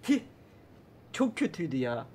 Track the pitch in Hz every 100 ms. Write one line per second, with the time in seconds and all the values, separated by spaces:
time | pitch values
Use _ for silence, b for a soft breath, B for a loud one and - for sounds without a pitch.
0 | - 269 - - - - - - - -
1 | - - 262 - - - 170 135 123 120
2 | -